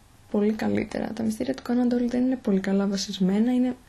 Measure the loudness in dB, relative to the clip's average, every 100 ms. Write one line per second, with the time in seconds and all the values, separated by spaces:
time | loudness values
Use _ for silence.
0 | -20 -20 -4 0 2 0 0 -2 -2 -4
1 | -6 -4 -4 -2 -4 -6 -2 0 2 2
2 | 0 0 0 0 0 0 2 0 0 -2
3 | -4 0 2 2 2 2 0 -2